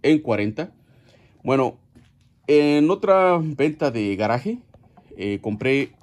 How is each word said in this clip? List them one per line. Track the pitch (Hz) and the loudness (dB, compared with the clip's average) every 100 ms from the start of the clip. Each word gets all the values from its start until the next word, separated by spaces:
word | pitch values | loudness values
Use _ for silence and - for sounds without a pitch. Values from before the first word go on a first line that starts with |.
en | 139 156 | 0 0
cuarenta. | 147 104 104 107 175 _ _ _ _ _ _ _ | 0 -2 -2 -6 -10 _ _ _ _ _ _ _
Bueno, | - 135 127 - _ - _ _ _ _ - | -2 0 0 -4 _ -20 _ _ _ _ 2
en | 147 147 147 156 | 2 4 4 2
otra | 196 196 190 185 175 | 0 2 4 4 2
venta | 156 143 151 151 147 | -2 -2 -2 0 -4
de | 117 101 95 | -2 -4 -2
garaje, | 104 123 202 240 _ - _ _ _ - | -2 -2 -4 -10 _ -20 _ _ _ -10
eh, | 101 101 | -6 -6
compré | 113 104 131 139 - _ | -6 -4 -2 -2 -4 _